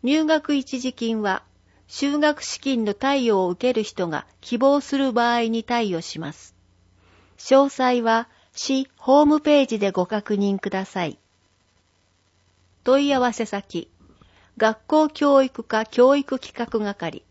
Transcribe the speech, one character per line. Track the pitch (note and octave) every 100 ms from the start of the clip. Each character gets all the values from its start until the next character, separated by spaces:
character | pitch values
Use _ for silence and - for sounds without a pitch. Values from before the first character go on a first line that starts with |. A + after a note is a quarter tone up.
入 | A#3+ D4+
学 | D#4 D#4 D4+
一 | C#4+ C4 C4
時 | C4
金 | - A3+ A3+
は、 | G#3 F#3 _ _ _ _ _
修 | - C#4 D4
学 | D4+ D4
資 | - -
金 | C4+ B3+
の | G#3+
貸 | G3+ C4+ C#4
与 | A#3+ G3+
を | F#3
受 | F3+ B3
け |
る | A#3+
人 | D#3+ - F3
が | D3+ - _
希 | - A#3+
望 | C4+ C#4+
す | - C#4
る | C4+
場 | A#3 A#3+
合 | A#3+
に | A3+ A3+
貸 | A3 A#3+ A3
与 | E3+ -
し | D3+
ま | D#3+
す。 | D3 - _ _ _ _ _ _ _ _ _
詳 | - C4+ C#4
細 | - B3+ B3
は、 | A3+ A3+ A#3 _ _
市 | - - C4+ C4 _
ホ | - C#4
ー | D4+
ム | D4+
ペ | D4+ D4
ー | C4+
ジ | A3
で | G3+
ご | F#3+ F3+
確 | G#3+ G3+
認 | G#3 G3+ G3
く | G3
だ | F#3+
さ | F#3+ - E3
い。 | - _ _ _ _ _ _ _ _ _ _ _ _ _ _ _ _
問 | - C4+ C#4+
い |
合 | C4+
わ | B3
せ | A3
先、 | A3+ G3+ - F3 - _ _ _ _ _ _ -
学 | A3 A3 _
校 | D#4 D#4
教 | D4+ C#4+ C#4
育 | C4 -
課 | A3+ A3
教 | A3 - B3+ C#4+
育 | C#4 C4
企 | - -
画 | A#3 A3+
係。 | G#3 G3+ E3+ - _